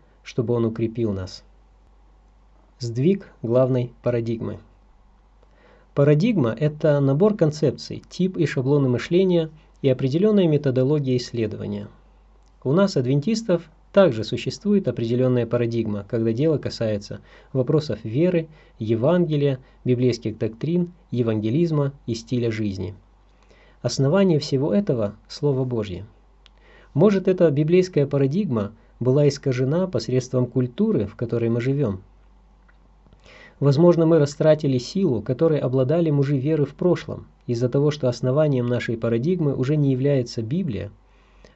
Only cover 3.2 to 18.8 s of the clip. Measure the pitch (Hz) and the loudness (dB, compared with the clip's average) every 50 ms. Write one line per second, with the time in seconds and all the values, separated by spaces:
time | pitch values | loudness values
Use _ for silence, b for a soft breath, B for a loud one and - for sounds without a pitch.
3.2 | - - - _ - 113 117 127 131 127 131 123 120 123 - - - 123 120 117 | -2 -10 -14 _ -4 0 2 2 2 2 2 0 -2 -4 -8 -8 -4 -4 -2 -2
4.2 | 113 113 117 117 110 107 - - - - _ _ _ _ _ _ _ _ _ _ | -2 -4 -4 -6 -6 -8 -10 -10 -14 -20 _ _ _ _ _ _ _ _ _ _
5.2 | _ _ _ _ _ b b b b b b b b b b - 143 143 151 147 | _ _ _ _ _ b b b b b b b b b b 2 4 4 4 4
6.2 | 185 247 226 180 127 113 113 - 151 151 151 - - 156 143 143 139 135 135 147 | 2 2 2 2 0 0 0 -2 -2 -4 -2 0 0 0 2 2 2 2 2 2
7.2 | 196 214 208 - 165 151 - - 160 135 113 - - - - - - - - - | 2 2 2 2 0 0 0 0 0 -2 -2 -2 -8 -12 -12 -12 -14 -10 -4 -2
8.2 | 180 185 185 175 160 139 - 147 120 135 147 147 139 127 123 117 - - 170 180 | -2 -2 0 0 -2 -2 -2 -2 0 2 2 2 2 2 0 0 -2 0 2 2
9.2 | 190 185 180 170 160 160 - b b b b b - 139 127 131 135 131 131 165 | 2 4 2 2 0 -2 -6 b b b b b 0 0 0 2 0 0 0 2
10.2 | 196 220 214 202 180 160 151 143 143 139 123 127 127 131 151 151 139 131 127 123 | 2 4 4 4 4 4 2 2 2 0 0 2 2 2 0 0 0 0 -2 -2
11.2 | - - - 117 110 107 - 107 104 101 101 101 101 - - - _ _ _ _ | -2 -4 -4 -4 -4 -4 -4 -6 -8 -8 -8 -8 -10 -12 -16 -20 _ _ _ _
12.2 | _ _ _ _ _ _ _ _ - 127 143 185 196 196 - 147 123 123 139 143 | _ _ _ _ _ _ _ _ -4 0 2 2 2 2 2 0 0 0 0 0
13.2 | 143 220 226 220 - - 175 170 - - - _ _ _ - 196 196 165 113 110 | 0 0 -2 -2 -2 -2 -2 -2 -2 -6 -20 _ _ _ 2 4 4 4 4 0
14.2 | 104 - 127 120 - 131 - - - 202 208 196 196 127 120 - 120 113 120 123 | -4 -6 -6 -6 -6 -6 -8 -6 -2 0 0 0 0 -2 -4 -4 -2 -2 0 0
15.2 | 127 127 127 120 117 117 123 120 120 117 117 117 110 107 104 101 101 - - 113 | 2 2 2 0 0 0 -2 -2 -2 -2 -2 -2 -2 -4 -4 -8 -8 -6 -4 -2
16.2 | 113 113 113 117 147 160 151 123 - 104 - - 117 110 107 101 101 - 104 - | -2 0 0 0 0 0 0 -2 -4 -6 -6 -4 -4 -4 -4 -4 -6 -10 -16 -16
17.2 | - b b b b b b 131 123 - 151 151 151 - 107 101 - 110 110 135 | -18 b b b b b b -2 0 0 0 0 0 -2 -6 -8 -8 -6 -2 0
18.2 | 170 180 180 165 156 - b b b b b b | 0 2 2 0 -2 -4 b b b b b b